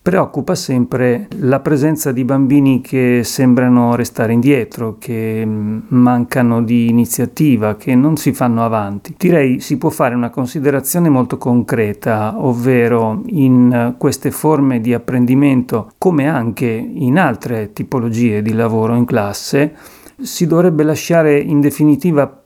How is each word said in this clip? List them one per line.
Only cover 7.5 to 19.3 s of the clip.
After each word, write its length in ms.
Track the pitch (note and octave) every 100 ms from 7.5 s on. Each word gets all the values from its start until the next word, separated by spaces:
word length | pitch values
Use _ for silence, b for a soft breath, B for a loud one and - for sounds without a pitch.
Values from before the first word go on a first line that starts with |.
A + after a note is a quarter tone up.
| A#2+ G#2+
che 220 | G#2 - B2+
non 200 | C#3+ D#3
si 160 | -
fanno 320 | - B2+ A2+
avanti. 520 | A#2 A2+ G2+ G2+ - E3
Direi 400 | F3 E3+ C3+ C3
si 200 | - C#3+
può 120 | D#3+
fare 240 | - C3+
una 160 | B2 A#2+
considerazione 800 | - B2 E3 C3+ C#3 C3 F3 E3+
molto 280 | C3 B2 -
concreta, 1000 | A#2+ B2 A#2 A#2 G#2+ G#2 - A2 G#2+ A2
ovvero 840 | D3 A#2+ B2 B2+ A#2 A#2 A2+ A2 -
in 680 | F3+ C3 B2+ B2 B2 A#2+ B2
queste 320 | D3 - C#3
forme 500 | A#2+ D#3 D3+ C#3 B2
di 140 | A2+
apprendimento, 960 | A#2+ A#2 B2 B2 C3 C#3+ C3 A#2+ A#2 G#2 _
come 300 | F#3 D#3+ C3+
anche 380 | D#3 A#2 G2+ B2
in 500 | A2+ B2 - B2+ D3
altre 540 | E3 A2 - A#2 G#2
tipologie 680 | - - C3+ A#2 A2+ A#2+ G#2
di 100 | G#2+
lavoro 420 | A2 A2+ A2 A2
in 120 | A#2 A#2+
classe, 680 | A#2 G2+